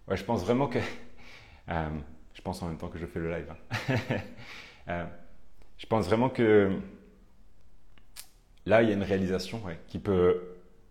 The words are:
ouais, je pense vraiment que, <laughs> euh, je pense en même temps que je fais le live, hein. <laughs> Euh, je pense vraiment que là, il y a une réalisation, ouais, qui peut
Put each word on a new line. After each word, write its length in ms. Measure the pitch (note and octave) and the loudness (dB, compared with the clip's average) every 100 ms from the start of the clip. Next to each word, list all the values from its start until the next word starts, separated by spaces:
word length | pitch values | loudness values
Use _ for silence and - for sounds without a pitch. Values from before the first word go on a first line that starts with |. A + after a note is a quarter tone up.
| - | -4
ouais, 80 | F#2+ | -2
je 80 | |
pense 180 | - A2+ | 0 0
vraiment 240 | F#2 B2 C#3 | 2 2 2
que, 120 | A2 G2+ - - - | 0 -2 -6 -10 -12
<laughs> 440 | - - - - - | -14 -16 -20 -14 -4
euh, 200 | E2+ D2+ D2+ - - - | -2 -2 -4 -8 -14 -18
je 80 | - | -10
pense 220 | F#2 F2+ | -8 -6
en 60 | E2+ | -6
même 100 | D#2+ | -6
temps 100 | F2 | -8
que 100 | F2 | -8
je 60 | |
fais 160 | E2 F2 | -6 -4
le 100 | E2 | -4
live, 220 | E2+ D2+ | -4 -6
hein. 440 | E2 - A2+ - B2+ - G2+ | -12 -8 -6 -2 -2 0 -4
<laughs> 120 | - - - - - - - | -4 -12 -14 -14 -18 -14 -6
Euh, 160 | F2 E2+ - - - - - - - | -6 -6 -10 -12 -12 -12 -12 -14 -14
je 100 | - | 0
pense 200 | A2+ F2+ | 0 4
vraiment 240 | A2 C3 | 4 4
que 460 | - A2 G#2 F#2+ F#2+ - - - - - - - - - - - - - - - - - - F2+ | 4 8 8 8 4 -4 -14 -20 -20 -20 -20 -18 -16 -16 -16 -16 -16 -16 -16 -18 -20 -20 -8 4
là, 160 | A2 | 6
il 60 | A2+ | 6
y 40 | |
a 20 | |
une 100 | G2+ | 4
réalisation, 580 | F#2+ F#2+ F#2 F#2 - A2+ | 2 2 2 0 -2 -8
ouais, 160 | F#2+ D#2+ - | -8 -10 -10
qui 140 | F2+ | -4
peut 560 | G#2 F#2 F2+ F2 - - - - - | 2 6 6 6 0 -14 -20 -20 -20